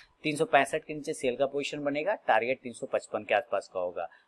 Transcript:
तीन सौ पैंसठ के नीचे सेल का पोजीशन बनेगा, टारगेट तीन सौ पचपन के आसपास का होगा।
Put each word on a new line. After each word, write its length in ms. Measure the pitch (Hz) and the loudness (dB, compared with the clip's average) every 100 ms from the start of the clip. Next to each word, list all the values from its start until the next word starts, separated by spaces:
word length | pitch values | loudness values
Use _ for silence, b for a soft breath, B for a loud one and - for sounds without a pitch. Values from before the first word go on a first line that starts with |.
| B _ | B _
तीन 140 | 156 147 | -4 0
सौ 80 | |
पैंसठ 400 | 160 143 131 156 | 4 4 4 -2
के 100 | - | -6
नीचे 180 | 151 151 | -8 -8
सेल 240 | 147 131 123 | -2 -2 0
का 100 | 135 | 0
पोजीशन 320 | 139 135 147 | 0 -4 -4
बनेगा, 360 | 143 147 170 | -2 -2 -2
टारगेट 460 | 220 - 110 120 131 | -2 4 4 4 -2
तीन 100 | 123 | -6
सौ 140 | 113 - | -10 -4
पचपन 380 | 107 - 107 | -4 -2 -6
के 100 | 107 | 2
आसपास 360 | 104 - 98 - | 0 2 -4 -2
का 60 | 95 | -4
होगा। 280 | 90 85 82 b | -4 -4 -10 b